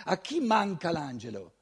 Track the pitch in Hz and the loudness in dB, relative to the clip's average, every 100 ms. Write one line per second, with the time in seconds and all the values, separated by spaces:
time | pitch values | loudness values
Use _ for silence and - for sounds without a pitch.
0 | - 185 - 330 233 220 202 170 170 160 | -2 -2 0 0 4 4 4 0 -2 -2
1 | 143 120 117 101 87 _ | -4 -8 -8 -10 -12 _